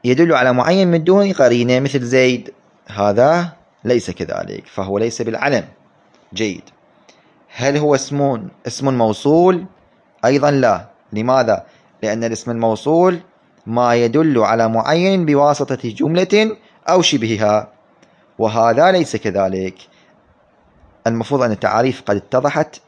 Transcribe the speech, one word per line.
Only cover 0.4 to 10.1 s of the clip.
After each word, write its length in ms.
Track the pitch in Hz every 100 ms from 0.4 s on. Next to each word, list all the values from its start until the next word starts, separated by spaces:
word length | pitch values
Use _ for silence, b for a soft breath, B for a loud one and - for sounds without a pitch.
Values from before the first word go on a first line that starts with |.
| 127
معين 380 | 123 123 185 185
من 140 | 170
دون 280 | 160 190 202
قرينة، 480 | 180 127 120 120 127
مثل 200 | 139 139
زيد، 520 | 120 131 127 123 101 - _ _ -
هذا 640 | 104 101 101 135 170 175 - _ _
ليس 260 | 107 123 -
كذلك، 560 | 85 78 50 50 50 -
فهو 320 | - 95 101
ليس 240 | 113 -
بالعلم. 420 | 113 110 143 127 85 - _ _ _ _ _
جيد. 280 | 92 110 87 - _ _ _ b b b b b
هل 220 | - 131 143
هو 180 | 151
اسم، 540 | 135 - 143 139 120 - _ 123
اسم 320 | - 139 127
موصول؟ 680 | 113 107 143 160 180 180 185 _ _ _ _